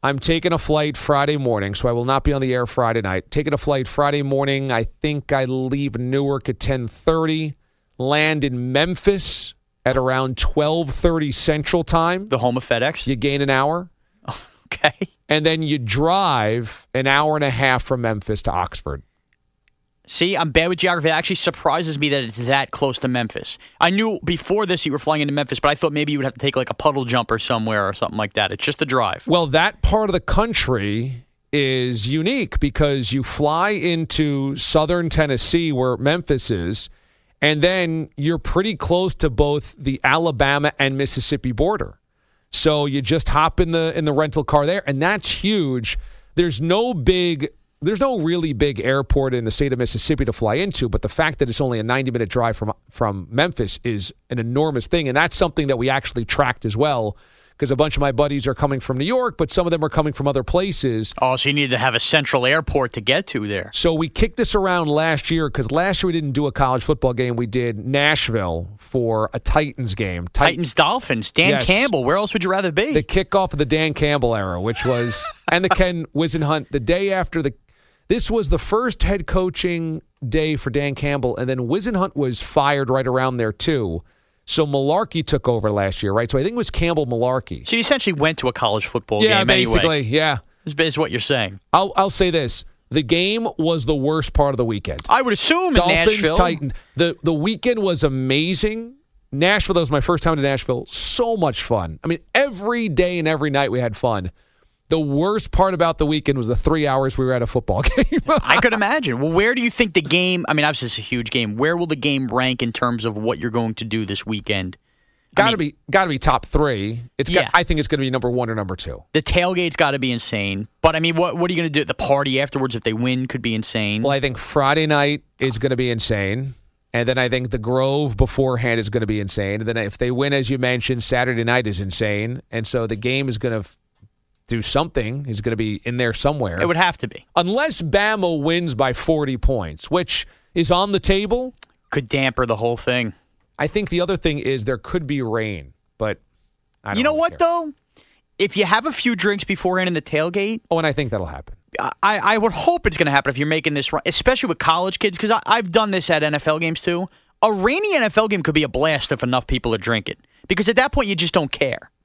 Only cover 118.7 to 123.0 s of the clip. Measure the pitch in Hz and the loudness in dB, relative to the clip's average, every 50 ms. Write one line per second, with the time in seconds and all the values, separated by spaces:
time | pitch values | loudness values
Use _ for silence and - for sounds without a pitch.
118.7 | 95 87 - 82 64 53 - _ _ 156 147 - - 180 175 180 185 180 180 170 | -6 -8 -8 -10 -10 -12 -16 _ _ -2 0 2 0 2 2 2 0 0 -2 -2
119.7 | - - 165 143 139 135 127 127 123 117 - - - 107 101 98 98 95 107 - | 0 0 0 0 2 0 -2 -2 -2 -2 -4 -4 -4 -4 -2 -2 -4 -4 -6 -10
120.7 | _ _ - 160 160 160 160 165 165 165 175 175 - 170 170 180 180 165 170 160 | _ _ 2 2 4 4 0 0 2 2 0 0 0 -2 -2 -2 0 -2 -2 0
121.7 | 143 147 147 - - - - - 139 139 143 139 131 131 139 143 - 139 131 131 | 0 -2 -2 -2 -4 -4 0 0 2 0 2 0 0 0 -2 -2 -2 -4 -4 -2
122.7 | 117 117 - 117 110 110 | -4 -4 -4 -4 -2 0